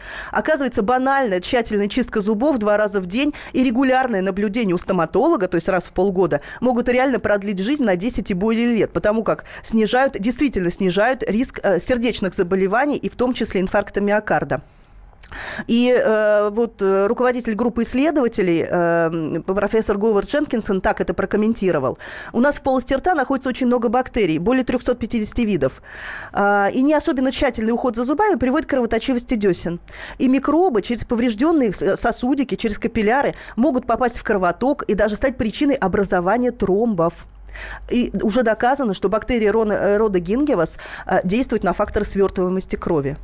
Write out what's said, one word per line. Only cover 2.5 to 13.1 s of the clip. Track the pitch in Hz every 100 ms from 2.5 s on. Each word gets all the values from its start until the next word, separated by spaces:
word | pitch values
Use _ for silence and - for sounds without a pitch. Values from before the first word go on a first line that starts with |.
| 269
два | 208 208
раза | 208 202
в | 180
день | 220 294 - -
и | -
регулярное | 262 233 269 254 254 196
наблюдение | 190 196 214 220 208
у | 170
стоматолога, | - 185 160 190 302 311 180
то | 175
есть | 196
раз | 185
в | -
полгода, | - 196 185 180 - - -
могут | 240 240 247
реально | 247 269 233
продлить | - 208 202 190
жизнь | 196 294
на | 226 180
десять | 226 247 202
и |
более | 180 220 226 240
лет, | 226 143
потому | 165 208 220
как | 190 156 - -
снижают, | - 226 208 247 269 269
действительно | 208 247 294 202 175
снижают | - 190 175 226 233
риск, | - 208 262 -
э, | 208 180
сердечных | - 247 233 - 190
заболеваний, | - 175 190 185 226 294 247
и |
в | 196